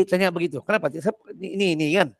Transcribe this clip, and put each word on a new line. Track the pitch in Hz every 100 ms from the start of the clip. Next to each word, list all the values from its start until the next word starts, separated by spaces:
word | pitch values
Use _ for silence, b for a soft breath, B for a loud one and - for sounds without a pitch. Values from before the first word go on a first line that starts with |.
| 185
tanya | 185 190
begitu, | 170 170 143
"Kenapa? | - 214 151
Sebab | 160 185 214 -
ini, | - 190 196
ini, | 190
ini," | 156 151 185
kan. | 151